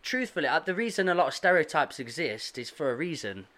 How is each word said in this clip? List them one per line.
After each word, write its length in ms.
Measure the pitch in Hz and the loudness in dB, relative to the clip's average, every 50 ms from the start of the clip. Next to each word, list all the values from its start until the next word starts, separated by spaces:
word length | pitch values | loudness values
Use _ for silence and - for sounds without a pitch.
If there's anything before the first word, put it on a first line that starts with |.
truthfully, 440 | _ - - 254 254 208 - 180 147 | _ -2 -2 -2 -2 -2 -2 -2 0
uh, 140 | 131 135 160 | 2 2 2
the 120 | 160 - 185 | 2 0 -2
reason 340 | 180 233 233 - - 190 185 | -2 -2 -2 0 2 2 4
a 60 | 175 | 4
lot 120 | 175 170 | 4 4
of 80 | 139 - | 2 2
stereotypes 640 | - - 185 185 175 156 151 - 156 160 - - - | 2 2 4 6 6 4 2 2 0 0 0 -2 -10
exist 580 | 135 117 117 160 170 131 107 107 - - - - | -10 -10 -6 -4 -4 -4 -4 -6 -8 -10 -10 -10
is 120 | 120 - | -10 -10
for 220 | - - 156 135 | -8 -4 -2 -2
a 20 | 123 | 0
reason. 500 | 120 160 180 160 131 - 104 98 98 92 _ _ | -2 -4 -6 -6 -6 -6 -8 -8 -8 -12 _ _